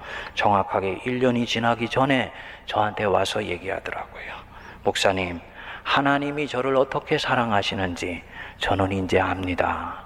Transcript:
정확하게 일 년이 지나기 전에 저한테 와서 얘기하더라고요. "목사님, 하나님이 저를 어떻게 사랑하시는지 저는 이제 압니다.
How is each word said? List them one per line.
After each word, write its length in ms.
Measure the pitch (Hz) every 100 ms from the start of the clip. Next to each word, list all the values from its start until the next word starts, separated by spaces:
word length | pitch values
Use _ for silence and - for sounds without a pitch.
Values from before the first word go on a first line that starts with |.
| - - -
정확하게 680 | - 107 101 - 104 95 90
일 160 | 123 123
년이 260 | 127 120 120
지나기 420 | 113 117 117 117
전에 440 | 127 135 131 104 - - - -
저한테 380 | 110 107 104
와서 400 | 104 92 98 107
얘기하더라고요. 880 | 98 87 95 87 - - - - - - - - - -
"목사님, 580 | 104 - 104 95 90 85 - - - -
하나님이 640 | - - 139 143 143 147 147
저를 280 | 123 131 135
어떻게 400 | 135 147 - 151
사랑하시는지 1080 | - 127 117 101 98 98 92 85 92 82 - - - -
저는 340 | 101 98 98
이제 280 | 98 90 92
압니다. 840 | 92 90 92 87 85 85 82 -